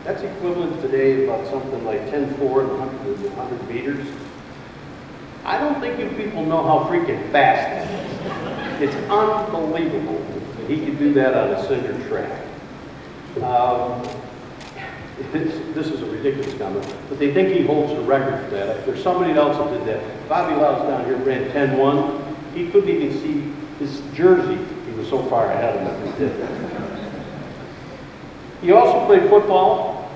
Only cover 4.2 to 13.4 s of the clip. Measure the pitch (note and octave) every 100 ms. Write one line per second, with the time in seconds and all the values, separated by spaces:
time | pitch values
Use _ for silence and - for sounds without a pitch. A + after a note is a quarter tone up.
4.2 | - - - - - - - - - -
5.2 | - - - - D4 C#4+ - - - -
6.2 | G#3+ E3 D#3 D#3+ D#3+ D#3 - F3 - -
7.2 | - D3 C#3 - - - - - - -
8.2 | - - - - - - C#3 - - G#3
9.2 | G#3+ G#3+ G#3+ E3 D#3 E3 D#3+ - D3+ -
10.2 | - - - - D3 D3+ C#3+ C#3 C#3+ C#3
11.2 | C3 B2 - - - C3 - - - G#2+
12.2 | - - - - - - - - - -
13.2 | - -